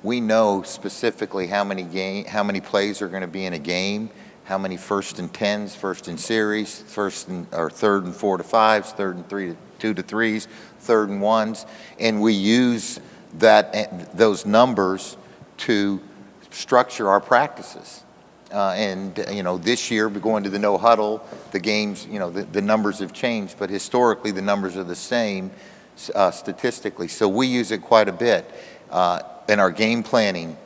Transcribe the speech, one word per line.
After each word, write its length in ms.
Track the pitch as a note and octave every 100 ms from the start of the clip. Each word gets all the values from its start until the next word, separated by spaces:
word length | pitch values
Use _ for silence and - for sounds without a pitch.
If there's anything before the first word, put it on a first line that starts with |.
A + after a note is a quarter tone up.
We 180 | G2+ B2
know 440 | A2 A2 A2 G2
specifically 800 | - - G2+ - A#2 - G2+ G2 F2+
how 180 | G2+
many 200 | G2+ F#2+
game, 420 | F2 F#2 F#2+ G2 -
how 180 | G#2
many 160 | G2+ G2
plays 440 | - G#2 G2+ G2
are 40 | G2
gonna 200 | F#2+ F2+
be 180 | F#2+ F#2
in 80 |
a 60 | E2+
game, 500 | D#2 F2 G2 G#2 A2 - - - -
how 120 | G2
many 200 | C3+ E2+
first 420 | - G2+ G2 -
and 120 | -
tens, 440 | - G2+ G#2 G2+ -
first 320 | G2 F2+ -
and 120 | E2
series, 640 | - A2+ G#2+ G#2+ G2+ -
first 460 | - - G2+ - -
and, 180 | F#2 E2+
or 160 | E2+ D#2+
third 340 | - G#2+ G2
and 120 | F2+ -
four 220 | G2+ F#2
to 60 |
fives, 480 | - A2+ A2 G#2+ G2
third 240 | - G2 F2+
and 140 | E2+
three 200 | G2+ F#2
to, 80 | E2 - -
two 160 | A2
to 80 | F#2
threes, 460 | F#2 G#2+ A2+ A2 - - - -
third 300 | - A2+ G#2
and 120 | G2+
ones, 460 | G2+ A2 G#2+ A2 - - - -
and 200 | A2+ G#2+
we 140 | G#2+
use 680 | G2+ G2+ A#2 B2 A#2 - - - - - -
that, 340 | A2 G#2+ G#2
eh, 320 | G#2 G#2+ F2 - F2
those 300 | A2 G2 G#2
numbers 680 | A2 B2+ G#2 F#2+ F#2+ - - - - - -
to 440 | - G#2 G2+ F#2+ - - - - -
structure 580 | - - B2 B2+ - G#2
our 140 | G2
practices. 840 | - B2 D3 - - - - - - - - - -
Uh, 220 | G2+ G2 F#2
and, 480 | G#2 F#2+ G2 F2 -
you 120 | G2+
know, 140 | F2+ F2+
this 320 | F2 B2 -
year, 180 | A2+ G#2+
going 340 | G2+ A2 G#2+
to 60 | G2+
the 100 | G2+
no 200 | G#2 F#2+
huddle, 460 | A2+ A2+ G#2+ A2 - - -
the 80 | G2
games, 480 | G2 G#2+ G#2 F#2+ -
you 100 | G#2
know, 140 | F2+
the, 100 | F2+
the 200 | G2+ F3+
numbers 380 | G3+ G#3+ G#3 G3+
have 140 | F#3+
changed, 420 | - B2 A2+ F#2+ -
but 100 | F#2+
historically 640 | G2 - B2 A#2+ G2+ G#2+
the 100 | F#2+
numbers 340 | G2 G2+ F#2+ F2+
are 80 |
the 120 | F2 E2+
same, 560 | - A#2+ A2 G2 F#2+ - - - - -
s-, 160 | - -
uh, 160 | F#2
statistically. 800 | - - F2+ B2 - G#2 - F2
So 180 | - G#2
we 200 | G2+ C3
use 240 | B2 G#2
it 100 | G#2+
quite 260 | - A2+ G2+
a 60 |
bit, 360 | F2+ A#2 G2 - - - - -
uh, 320 | E2+ F2+ F2 - - -
in 100 | G#2
our 120 | F#2+
game 300 | E2 A2 A#2
planning. 540 | A2 B2 G#2 F2+ E2 D2+